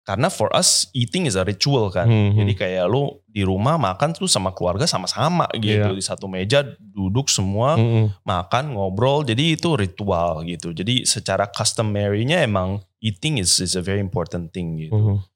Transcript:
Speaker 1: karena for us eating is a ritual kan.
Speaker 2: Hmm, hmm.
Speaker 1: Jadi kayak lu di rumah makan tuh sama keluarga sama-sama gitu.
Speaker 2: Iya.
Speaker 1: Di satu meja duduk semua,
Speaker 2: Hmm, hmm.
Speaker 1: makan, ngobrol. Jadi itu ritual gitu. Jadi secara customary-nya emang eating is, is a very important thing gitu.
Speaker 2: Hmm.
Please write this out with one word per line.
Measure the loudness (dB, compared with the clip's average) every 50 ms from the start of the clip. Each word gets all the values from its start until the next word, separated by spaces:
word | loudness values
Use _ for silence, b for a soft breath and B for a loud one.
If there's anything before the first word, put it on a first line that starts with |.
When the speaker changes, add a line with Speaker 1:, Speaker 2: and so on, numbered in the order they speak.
Speaker 1:
karena | _ -4 0 0 0
for | 0 2 0 0 2
us | 2 2 4 4 2 2 -2 -2
eating | -2 -2 -2 0 0 0 0
is | 2 2
a | 2 0
ritual | 0 -2 0 0 2 4 2 2 2
kan. | 0 2 4
Speaker 2:
Hmm, | 4 6 6 4 4
hmm. | 4 4
Speaker 1:
Jadi | 2 2 0
kayak | 0 -2 -2 0 0 2
lu | 2 2 2 0 -2 -6 -10 _
di | _ _ -2
rumah | 0 0 0 2 2 2 2
makan | 2 0 -2 0 0 -2 -2
tuh | -2 -4 -2
sama | 0 0 0 0 -2
keluarga | -4 -2 -2 -2 0 0 -2
sama-sama | -2 -2 -4 -4 -6 -4 0 0 2 2 0 0 -2 -2
gitu. | -2 0 0 2 2 2
Speaker 2:
Iya. | 0
Speaker 1:
Di | 0 -2 -4
satu | -6 -8 -8 -8
meja | -8 -4 -4 0 2 2 2 2 0 -8
duduk | _ -20 -12 -6 -2 -2 0 0 0 0 0
semua, | 0 0 0 -2 0 0 2 2 4
Speaker 2:
Hmm, | 4 2 4
hmm. | 4 4 2 2 0 _ _
Speaker 1:
makan, | -2 -2 -2 -2 0 -2 -2 -2 -2
ngobrol. | -4 -4 -4 -4 0 0 2 2 2 2 0
Jadi | 0 0 2 2 2 2
itu | 0 0 0 2
ritual | 2 0 -2 -2 -6 -2 0 0 2 0 0 -2 -4 -6
gitu. | -8 -8 -8 -8 -8
Jadi | -6 -4 -2 0 0 0 0
secara | -2 -2 -2 -2 -2 -2 -2 -2
customary-nya | -2 -2 -4 -2 -2 -2 -2 -2 -2 0 0 0 0 0 0 0 0 0 0
emang | 2 2 0 0 0 -2 -4 -6 -8 _ _ _
eating | -6 -6 -6 _ -4 -2 -2
is, | 0 0 0 0
is | 0 0 -2 -2
a | -2
very | -2 -2 -2 -2
important | -2 -2 -2 -4 -4 -4 -6 -8 -8 -8
thing | -8 -8 -6 -6 -6
gitu. | -8 -6 -2 0
Speaker 2:
Hmm. | 2 2 2 2 0 -4 _ _